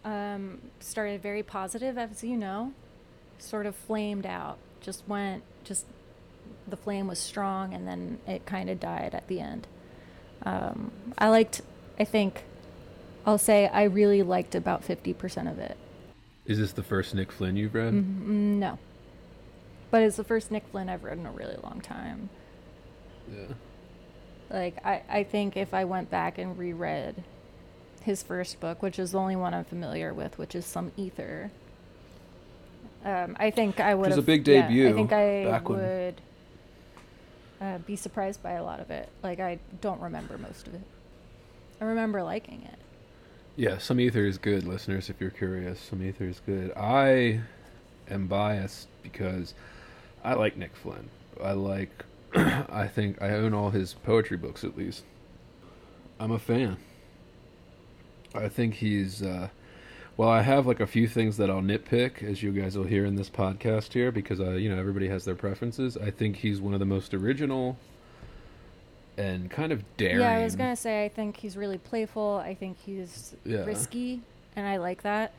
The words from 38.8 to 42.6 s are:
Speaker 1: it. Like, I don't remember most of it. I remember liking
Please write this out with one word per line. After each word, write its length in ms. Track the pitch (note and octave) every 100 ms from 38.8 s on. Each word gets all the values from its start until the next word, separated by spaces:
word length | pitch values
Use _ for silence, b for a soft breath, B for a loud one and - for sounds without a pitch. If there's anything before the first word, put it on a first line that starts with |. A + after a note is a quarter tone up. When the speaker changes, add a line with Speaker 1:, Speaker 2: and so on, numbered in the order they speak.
| -
Speaker 1:
it. 180 | D3+ - -
Like, 160 | F#3+ F3
I 200 | F#3 E3+ - F#3
don't 200 | G#3+ F3+
remember 360 | E3+ D#3+ - -
most 300 | - - -
of 80 | E3+
it. 60 | G3 - - - - - - - - -
I 60 | A3
remember 360 | A3+ A3+ G3+
liking 380 | E3 G#3+ - -